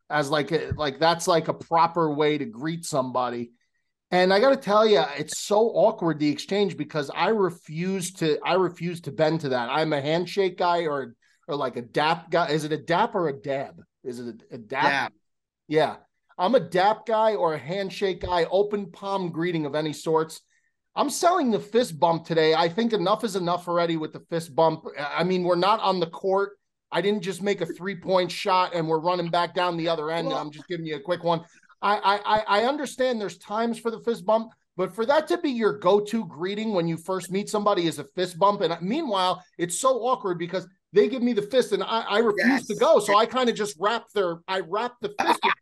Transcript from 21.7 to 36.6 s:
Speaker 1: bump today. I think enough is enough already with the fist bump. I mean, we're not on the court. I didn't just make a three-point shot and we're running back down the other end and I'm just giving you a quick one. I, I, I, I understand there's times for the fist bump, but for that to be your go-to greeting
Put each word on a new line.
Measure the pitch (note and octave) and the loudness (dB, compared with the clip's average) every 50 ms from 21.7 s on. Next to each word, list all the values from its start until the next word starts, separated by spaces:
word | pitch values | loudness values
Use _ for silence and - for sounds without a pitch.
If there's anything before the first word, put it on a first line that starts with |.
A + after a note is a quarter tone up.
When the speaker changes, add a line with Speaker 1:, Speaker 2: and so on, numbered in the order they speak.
| - A#3 B3+ - E3 C#3 | 0 0 0 0 0 2
Speaker 1:
bump | F3+ E3+ E3 D#3+ - | 2 2 2 0 -2
today. | - E3+ D#3+ D#3 D#3 D#3 | 0 2 4 4 4 4
I | D#3+ F3 E3+ | 4 2 0
think | E3+ A3+ A#3 A#3 | 0 0 0 0
enough | A3 G3 E3+ F#3 G#3+ - - | 0 0 2 2 2 0 0
is | A3 F3+ | -4 -4
enough | G3 F3 E3+ F3+ E3+ E3+ F3 | -2 0 0 -2 -2 -2 -2
already | E3+ F3 E3+ E3+ E3 | 0 0 2 2 0
with | D#3+ D#3 D3+ | -2 -4 -6
the | - C#3+ - _ | -10 -14 -10 _
fist | E3+ E3 E3 E3+ C3 | -6 -6 -6 -4 2
bump. | D#3+ E3 D#3+ D#3 D#3+ - - - C#3 | 4 4 4 4 0 -6 -12 -10 -8
I | D3 C#3+ C#3+ D3+ | -8 -4 -2 0
mean, | E3 F3+ F#3 F3+ F3+ | 0 2 0 0 2
we're | F3 F3+ | 2 2
not | F3 F3+ G3 A3 G#3+ | 4 4 4 2 2
on | F3+ G3 F#3+ F3+ | 2 0 0 0
the | E3 E3+ | -2 -4
court. | - - - F#3+ F#3+ G3 G3+ G3 - _ _ _ _ _ _ _ | -4 -6 -2 0 0 0 0 -2 -6 _ _ _ _ _ _ _
I | - E3+ | -4 -2
didn't | F3 G3+ G#3 G#3 | 0 0 0 -2
just | E3+ F#3+ F3+ - | -4 -6 -8 -4
make | F#3+ G3+ G3 - | -2 -2 -2 -2
a | E3+ | -4
three-point | D#3+ - - E3+ G3 G3 E3+ D#3+ F3 F#3+ F#3 F#3 E3+ | -6 -8 -10 -8 -10 -10 -8 -4 0 2 2 2 0
shot | E3+ - - G3+ F#3 F#3 F#3 - E3+ | -4 -4 0 2 2 2 2 0 0
and | E3+ D#3+ D#3+ | -2 0 0
we're | D#3+ D#3+ | 0 0
running | D#3 F3+ F3+ F3+ E3+ E3+ | 0 0 0 0 -2 0
back | E3 F3 E3+ E3+ - | 0 0 0 0 0
down | F#3 F3+ F3+ E3+ | -2 -2 0 -2
the | E3 D#3+ E3+ | -2 -2 -2
other | E3 D#3 D3+ D#3 | -2 -2 -2 -4
end | E3 E3+ D#3+ - | -4 -4 -2 -4
and | - | -4
I'm | D3 D3+ D3+ | -4 -6 -8
just | D3 D3+ - - | -12 -16 -12 -10
giving | F3 E3+ E3 | -8 -8 -6
you | D#3 D3+ | -6 -8
a | C#3+ | -8
quick | C#3 F3+ F3 E3+ E3 | -4 -4 -4 -2 0
one. | E3+ E3 D#3+ E3 - _ _ _ _ _ _ | 0 0 0 -2 -10 _ _ _ _ _ _
I, | - G3+ G#3 | 0 0 0
I, | G#3 - G3 G3+ | 2 2 2 2
I, | - - G#3+ G#3+ G#3+ A3 G3 G3 G#3+ | 2 2 0 0 0 2 2 2 2
I | A3+ | 4
understand | B3+ D4 D4+ C#4+ A#3 - - B3+ C4 B3 A3 | 2 0 -2 -4 -8 -4 -2 -2 0 0 -2
there's | G#3 F3+ E3+ - | -4 -6 -8 -12
times | - - G#3 A3 A#3 A#3 A3+ A3+ | -10 -6 -4 -2 -2 -2 -4 -4
for | - A#3 | -4 -6
the | A3 G#3 | -6 -4
fist | - A#3+ A#3 F3 F3 | -4 -4 -4 -2 0
bump, | A3 G#3+ A3+ A3+ A3+ - _ _ _ _ | 2 2 2 0 -4 -14 _ _ _ _
but | - F#3 F#3 F#3 | -4 -4 -4 -2
for | A3+ A3+ | -4 0
that | A3+ C#4+ D#4 D#4 - | 2 2 2 4 2
to | F4 F4 | -2 0
be | F4 D4 | 0 -2
your | B3+ A#3 A3 G3+ G#3 G#3 | -2 2 0 0 0 2
go-to | - F3+ G3+ G#3 G#3 - A#3 A3+ G#3 | 2 4 4 4 2 0 -4 -4 -4
greeting | E3 - D3 F3 F#3+ G#3 G#3+ | -6 -8 -8 -6 -6 -4 -4